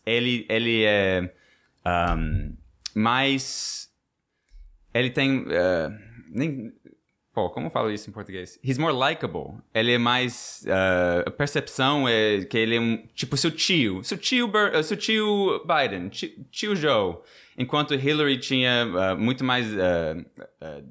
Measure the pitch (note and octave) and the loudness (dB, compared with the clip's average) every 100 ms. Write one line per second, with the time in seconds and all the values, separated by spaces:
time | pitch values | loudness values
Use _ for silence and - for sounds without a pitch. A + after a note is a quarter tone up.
0 | A2 A#2+ B2 A#2+ G#2+ A2+ A#2 A2+ G#2+ G#2 | -2 0 0 -2 -2 -2 2 2 4 4
1 | F#2+ F#2 F2+ - _ _ _ _ F2 F2 | 4 2 -2 -8 _ _ _ _ 0 2
2 | E2+ E2 D#2+ D2+ D2 - - _ - G#2+ | 2 0 0 -2 -4 -10 -20 _ -6 0
3 | A2 B2+ C#3 C3+ C3+ - - - - _ | 2 2 2 0 -2 -6 -8 -8 -14 _
4 | _ _ _ _ _ - - - _ A#2 | _ _ _ _ _ -20 -20 -20 _ -2
5 | B2+ C#3 C3+ C3+ - E2 F2+ F2 D#2 G#2+ | 0 0 2 0 0 2 2 2 -2 -8
6 | A2+ A#2 - G#2 D#3+ C3+ A2 - - _ | -18 -20 -10 -4 -4 -4 -10 -16 -20 _
7 | _ _ _ - G#2 - D#3+ B2+ A2 G#2 | _ _ _ -4 -2 -4 -4 -2 -2 -4
8 | - G#2+ F#2+ F#2 F2+ - B2+ C3 D#3+ B2+ | -10 -14 -12 -12 -14 -8 -4 0 0 2
9 | C#3 E3 G2 E2 - G#2+ - A2 A#2 A#2+ | 0 0 -6 -6 -10 -14 -4 0 2 4
10 | A#2+ B2 B2 - - - - F#2+ F#2+ F2+ | 2 2 0 -4 -12 -8 0 2 4 4
11 | F2+ F2 - - C#3+ D3 - - C3 D3 | 4 2 -2 -2 -2 -2 -4 0 2 2
12 | B2+ A2+ G#2+ G2+ F#2 A#2 A2+ A#2 A2+ A2+ | 2 4 4 2 0 0 2 2 2 -2
13 | - - C3+ C#3+ E3 D#3+ - F3 A2 F#2 | -6 -8 -2 0 0 0 2 2 2 0
14 | - G3 - B3+ A#3+ G#3+ G3+ D#3 D#3 G#3 | -6 -6 0 0 2 2 2 2 0 -2
15 | - A3 G#3+ G3+ F#3+ G#2 D#3+ D#3 B2 F#2+ | 0 2 2 2 2 0 0 0 0 -2
16 | F#2 - F3+ - - - G#3 F#3 D3 A2+ | -8 -8 -10 -12 -14 -6 -4 0 2 2
17 | F#2+ E2+ - - - - B2+ D3+ C#3+ C#3 | 0 -4 -14 -20 -18 -8 -2 -2 0 0
18 | C#3 D3+ D3 B2+ - C3 B2+ A#2+ A#2 F2+ | 0 2 2 0 0 2 2 2 2 0
19 | F#2+ F#2+ A2+ C3 C3 B2 A2+ G#2 F2+ E2+ | 0 2 0 0 0 0 0 2 2 2
20 | D#2+ E2 - - - _ D#2+ D2 C#2+ | 0 -6 -12 -18 -20 _ -14 -14 -16